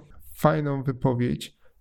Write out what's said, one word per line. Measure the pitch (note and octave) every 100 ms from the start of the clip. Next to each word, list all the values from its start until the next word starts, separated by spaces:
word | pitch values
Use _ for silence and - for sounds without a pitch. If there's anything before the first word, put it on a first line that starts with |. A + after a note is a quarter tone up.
| - - -
fajną | - D3+ D#3 D3 C#3
wypowiedź | C3+ B2+ C3+ B2 B2 D3+ - _ - _